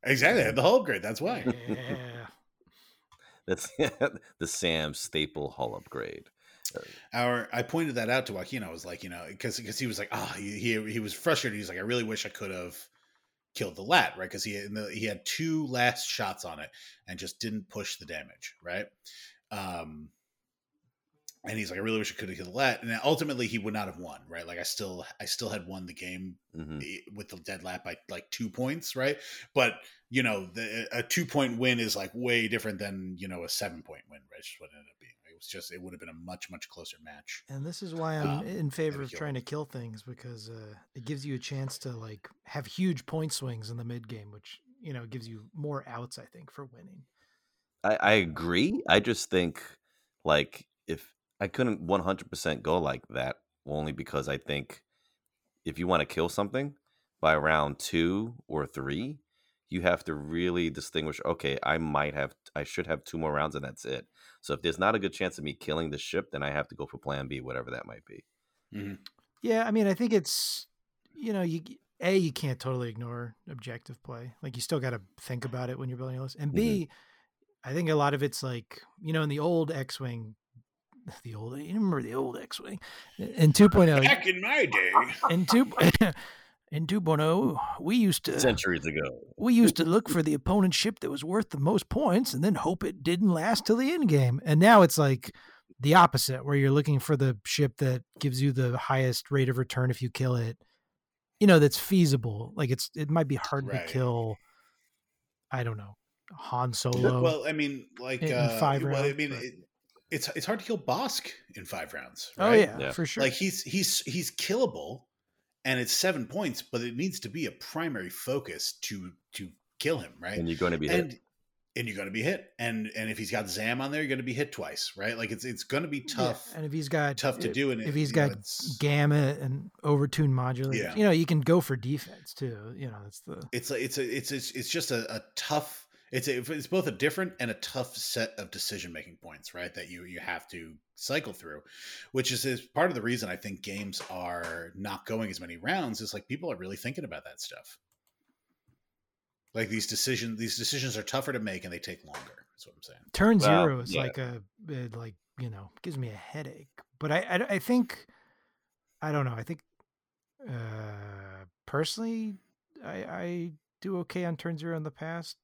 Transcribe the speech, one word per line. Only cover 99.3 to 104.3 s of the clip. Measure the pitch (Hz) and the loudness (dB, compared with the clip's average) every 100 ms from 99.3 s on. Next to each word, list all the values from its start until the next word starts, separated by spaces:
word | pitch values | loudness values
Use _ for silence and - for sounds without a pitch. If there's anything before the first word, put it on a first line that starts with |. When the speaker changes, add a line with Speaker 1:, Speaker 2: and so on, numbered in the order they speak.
Speaker 2:
rate | 139 131 | 2 4
of | 127 | 2
return | 123 - 127 | 0 2 2
if | 120 | 2
you | 123 | -4
kill | - 131 123 | 0 0 2
it, | 113 117 _ _ _ _ _ _ _ _ | 0 -6 _ _ _ _ _ _ _ _
you | 208 | 10
know, | 170 | 12
that's | 147 - | 10 6
feasible. | - 190 165 135 117 104 117 208 | 4 6 8 6 2 -4 -6 -2
Like, | 139 | 0
it's, | 127 - - | 0 -2 -4
it | 147 | 0
might | 165 147 | 2 2
be | 135 | 0
hard | - 139 131 | -2 -2 -2
Speaker 1:
Right. | 131 82 | -4 -2
Speaker 2:
to | |
kill, | 135 123 117 113 | 0 2 0 -2